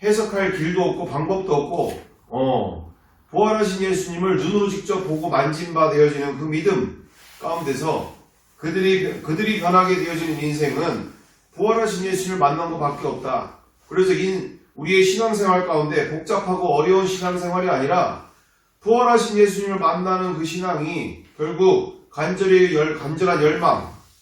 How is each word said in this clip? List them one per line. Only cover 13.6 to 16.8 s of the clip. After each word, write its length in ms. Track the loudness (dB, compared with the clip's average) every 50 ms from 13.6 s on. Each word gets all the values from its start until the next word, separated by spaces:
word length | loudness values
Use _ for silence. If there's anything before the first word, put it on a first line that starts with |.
| _ _ _ _ _ -4
그래서 240 | 0 2 2 2 2
인-, 460 | 0 0 -2 -2 -4 -6 -10 -14 -18 _ _ _
우리의 280 | -10 -2 2 4 4 4
신앙생활 640 | 4 4 2 0 0 0 2 2 4 4 2 2
가운데 420 | 0 0 0 0 0 0 0 -2 -2
복잡하고 560 | -4 -6 -4 -2 -2 -2 -2 -2 -2 0 0 0 2
어려운 320 | 2